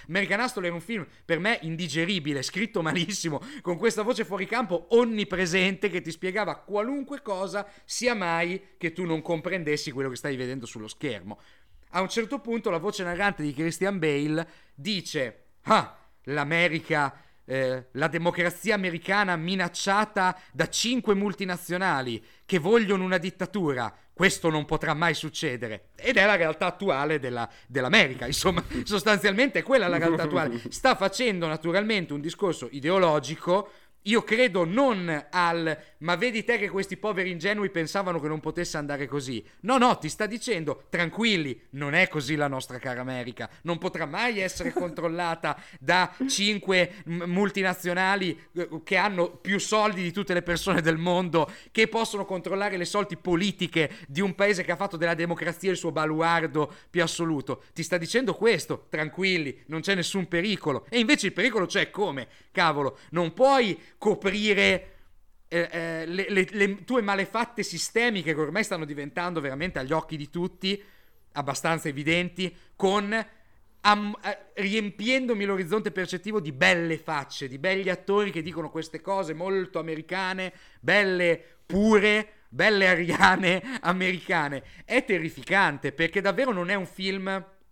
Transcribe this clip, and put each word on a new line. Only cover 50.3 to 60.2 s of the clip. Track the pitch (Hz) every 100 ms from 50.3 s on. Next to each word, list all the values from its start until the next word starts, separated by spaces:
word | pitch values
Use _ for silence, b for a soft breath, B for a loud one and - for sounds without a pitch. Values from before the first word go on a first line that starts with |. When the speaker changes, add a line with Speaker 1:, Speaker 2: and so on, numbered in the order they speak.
Speaker 1:
le | 175
persone | 175 170 196 175
del | 160 160
mondo, | 175 180 180 160 147 B B
che | - 220
possono | 226 220 202
controllare | 196 185 180 196 202 185
le | 170
sorti | 208 202 175
politiche | 180 170 202 - 175 165 143 B B
di | 139
un | 196 185
paese | 202 185
che | 165
ha | 170
fatto | 196 165
della | 170
democrazia | 165 170 170 160 165 190
il | 175
suo | 170
baluardo | 156 156 156 165 170 156 147 147 B B
più | 170
assoluto". | 165 - 165 147 - 123 B
Ti | -
sta | 151 180
dicendo | 165 233 247
questo: | - 220 185 - 135 -
"Tranquilli, | 156 151 - 190 180 139 - -
non | 156
c'è | 185 190
nessun | 160 196